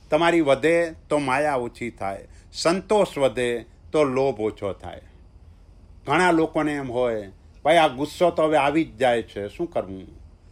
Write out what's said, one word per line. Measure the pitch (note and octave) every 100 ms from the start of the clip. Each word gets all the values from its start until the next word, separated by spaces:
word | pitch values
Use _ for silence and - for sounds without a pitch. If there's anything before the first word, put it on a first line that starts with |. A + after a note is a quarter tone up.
| -
તમારી | D3+ E3+ E3+
વધે | C#3+ C3+ D3 E3+ E3+ D#3+ -
તો | D3
માયા | C#3 C3 D3+ C3+
ઓછી | A#2+ - A#2+
થાય, | A2 G2 G2 - - -
સંતોષ | - D#3+ F#3 F3 G#3+ F#3 -
વધે | C3+ A2+ B2 A#2 A2+ - -
તો | D#3
લોભ | D3 C3 C3+ A2
ઓછો | G#2+ - G2+
થાય. | F2+ F2 E2+ - - - - - - - - - - -
ઘણા | D3+ F3+
લોકોને | E3 D#3+ E3 D3+
એમ | D3 C3
હોય, | A#2+ B2 A2 G2+ - - - C#3+
"ભાઈ, | E3+
આ | D#3
ગુસ્સો | B2+ D3 - F3
તો | E3
હવે | D#3 D#3
આવી | C#3 D#3
જ | D3 A2
જાય | B2+ A#2+
છે, | A2 - G2+
શું | - -
કરવું?" | A#2+ G2 F#2+ E2+ - - - -